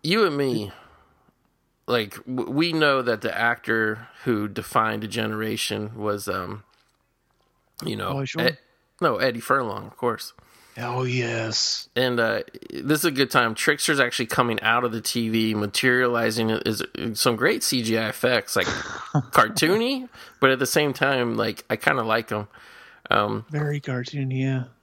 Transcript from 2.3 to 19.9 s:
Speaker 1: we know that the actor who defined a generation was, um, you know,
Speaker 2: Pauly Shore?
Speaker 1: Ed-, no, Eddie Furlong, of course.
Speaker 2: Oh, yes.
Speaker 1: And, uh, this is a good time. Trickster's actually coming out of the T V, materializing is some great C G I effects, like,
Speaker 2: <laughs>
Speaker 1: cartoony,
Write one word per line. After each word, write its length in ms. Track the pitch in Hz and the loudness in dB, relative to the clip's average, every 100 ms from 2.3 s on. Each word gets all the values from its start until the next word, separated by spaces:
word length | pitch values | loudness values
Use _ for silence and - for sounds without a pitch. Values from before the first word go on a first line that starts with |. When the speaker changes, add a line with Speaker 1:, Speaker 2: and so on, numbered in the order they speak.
| 127 - | -6 -2
Speaker 1:
we 220 | 139 170 | 0 0
know 280 | 160 151 135 | 2 2 2
that 200 | 123 107 | 0 -2
the 140 | 110 85 | -2 0
actor 720 | 117 120 - 113 110 110 117 - - | 0 0 0 0 0 -2 -10 -8 -2
who 240 | 107 107 | 0 0
defined 560 | 98 - 120 110 107 107 | -6 0 2 2 0 -4
a 20 | |
generation 880 | 113 110 107 110 110 - 104 104 113 | -2 -2 -2 -4 -4 -4 -4 -6 -6
was, 320 | 104 104 98 | -4 -4 -4
um, 360 | 95 92 104 _ _ _ _ _ _ _ _ _ _ _ - - | -4 -6 -10 _ _ _ _ _ _ _ _ _ _ _ -12 -8
you 100 | 107 | -6
know, 180 | 95 | -4
Speaker 2:
Pauly 140 | 139 135 | -4 -4
Shore? 140 | - | -2
Speaker 1:
Ed-, 140 | 127 143 _ _ _ _ | -2 -2 _ _ _ _
no, 160 | 165 104 | 0 2
Eddie 220 | 131 117 | 0 -2
Furlong, 480 | - 135 120 101 67 | 0 0 0 -6 -10
of 100 | - | -4
course. 340 | 120 107 - - _ _ - - | -4 -4 -10 -18 _ _ -20 -10
Speaker 2:
Oh, 260 | 123 127 | -6 -2
yes. 880 | 127 123 117 113 113 113 - - - - | -2 -2 -2 -2 -4 -2 -2 -4 -6 -2
Speaker 1:
And, 240 | 127 120 | 0 2
uh, 240 | 113 107 - - - | 0 -2 -6 -16 -14
this 280 | 67 92 156 | -10 -2 0
is 60 | 170 | 2
a 60 | |
good 200 | 135 131 | 0 2
time. 220 | 139 117 110 | 4 2 2
Trickster's 440 | - 147 - 143 | 0 2 0 2
actually 280 | 123 - 117 | 2 0 -2
coming 340 | - 120 110 | 2 2 2
out 220 | 110 117 | 2 2
of 80 | 123 | 0
the 100 | 110 | -2
T 280 | - 120 113 | -4 -2 0
V, 260 | 113 110 104 | 2 2 0
materializing 960 | 104 - 131 123 127 117 113 110 110 | -2 2 4 4 4 2 2 2 0
is 320 | 110 - 107 - - 117 | 2 0 -2 -6 -6 -6
some 220 | 104 131 113 | 0 2 4
great 280 | 139 233 | 2 2
C 180 | - 127 | 0 0
G 160 | 113 113 | 0 0
I 120 | 110 | 0
effects, 460 | - 123 120 - 98 | 0 2 2 2 0
like, 120 | 92 | 0
Speaker 2:
<laughs> 460 | - - - - 147 - | -4 -8 -12 -2 -2 2
Speaker 1:
cartoony, 760 | - 110 110 156 208 233 | 4 4 4 2 2 0